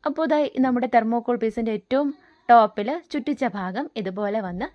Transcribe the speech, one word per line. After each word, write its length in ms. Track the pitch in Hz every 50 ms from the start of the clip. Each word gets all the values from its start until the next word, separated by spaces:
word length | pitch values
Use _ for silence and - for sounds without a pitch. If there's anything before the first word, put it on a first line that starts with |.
| -
അപ്പോൾ 220 | 302 285 - 320 269
ദാ 80 | 311 302 294 - - 262 254
നമ്മുടെ 240 | 262 247 247 240 247 254
തെർമോക്കോൾ 420 | 233 220 226 233 240 233 - 240 220
പീസിൻ്റെ 300 | 226 220 214 240 226 226 214 208
ഏറ്റവും 300 | _ _ 254 269 294 285 294 _ _ _ _ _ _ -
ടോപ്പിൽ 400 | 240 233 220 214 - - 202 226 302 349 320 _
ചുറ്റിച്ച 320 | - 294 233 302 285 - 269 226 175
ഭാഗം 300 | 202 185 185 185 226 294 - _ 233
ഇതുപോലെ 400 | 196 190 185 202 208 202 202 220 202
വന്ന് 200 | 180 175 180 247 370